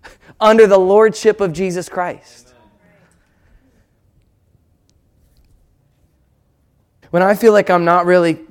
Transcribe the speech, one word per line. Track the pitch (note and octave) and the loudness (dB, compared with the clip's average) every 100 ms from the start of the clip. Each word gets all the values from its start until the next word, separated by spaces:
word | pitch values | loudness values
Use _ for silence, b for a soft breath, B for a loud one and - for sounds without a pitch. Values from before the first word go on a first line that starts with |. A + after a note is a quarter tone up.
<laughs> | - _ _ - | -20 _ _ -2
under | G#3+ A3+ G#3 | 0 4 4
the | G3 | 4
lordship | F#3 G#3 A3 - A3 G#3 | 2 2 2 0 -4 -4
of | G3 | -6
Jesus | D#3 F#3+ F3 - | -6 -8 -8 -12
Christ. | F#3 F3 - _ _ _ _ _ _ _ _ _ _ _ _ _ _ _ _ _ _ _ _ _ _ _ _ _ _ _ _ _ _ _ _ _ _ _ _ _ _ _ _ _ _ _ _ _ _ _ _ b | -10 -12 -14 _ _ _ _ _ _ _ _ _ _ _ _ _ _ _ _ _ _ _ _ _ _ _ _ _ _ _ _ _ _ _ _ _ _ _ _ _ _ _ _ _ _ _ _ _ _ _ _ b
When | E3+ | -4
I | F#3+ | -2
feel | G3 A3+ | 0 2
like | G#3 G3 | 2 0
I'm | F3 | -2
not | E3+ F3+ F3 | 0 -2 0
really | F3+ E3+ D#3+ - | 0 0 -6 -12